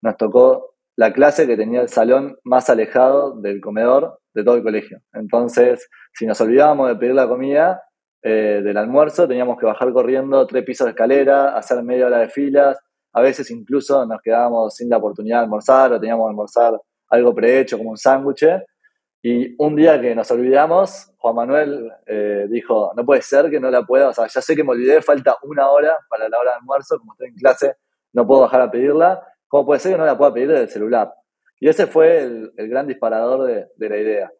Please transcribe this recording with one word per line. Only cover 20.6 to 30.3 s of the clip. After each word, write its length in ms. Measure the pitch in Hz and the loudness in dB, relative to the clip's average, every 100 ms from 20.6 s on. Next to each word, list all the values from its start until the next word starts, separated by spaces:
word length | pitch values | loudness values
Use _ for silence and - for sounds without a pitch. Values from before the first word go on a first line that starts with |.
| 156 175 190 - - _ | 4 2 0 -4 -20 _
Juan 180 | 117 | -4
Manuel, 560 | 117 120 143 151 143 113 101 _ | -2 -2 0 -2 -6 -12 -16 _
eh, 400 | 107 104 101 101 | -6 -4 -4 -4
dijo, 440 | 117 - 113 101 101 | -6 -2 -2 -2 -4
"No 80 | |
puede 160 | 120 139 | 0 0
ser 300 | - 139 156 | 2 0 2
que 80 | 147 | 0
no 100 | 127 | 0
la 160 | 123 | -2
pueda, 260 | 98 131 135 | 2 2 2
o 20 | |
sea, 160 | 117 110 | 0 -4
ya 120 | - | -4
sé 140 | - | -2
que 80 | 156 | -2
me 80 | 147 | 0
olvidé, 320 | 120 127 151 | 0 2 2
falta 340 | 147 147 131 120 | 4 0 2 -2
una 260 | 139 147 139 | -4 -2 2
hora 260 | 143 151 160 _ | 2 2 -2 _
para 200 | 113 110 | -8 -4
la 100 | 113 | -2
hora 140 | 123 | -2
de 40 | 120 | -4
almuerzo, 400 | 123 135 - 156 | -4 -6 -4 -8
como 140 | 113 | -8
estoy 140 | - 127 | -20 -20
en 40 | |
clase, 400 | 120 127 123 139 - _ _ _ | -2 0 2 -2 -6 _ _ _
no 120 | 120 113 | -4 2
puedo 140 | 135 | 4
bajar 180 | 123 127 | 4 4
a 100 | 123 | 0
pedirla, 500 | 117 135 147 165 190 - _ _ | 0 0 2 2 0 -8 _ _
¿cómo 180 | 143 - | -2 2
puede 140 | 143 | 0
ser 120 | 180 | 0
que 60 | 185 | -2
no 80 | 160 | 0
la 100 | 123 | 2
pueda 160 | 143 | 2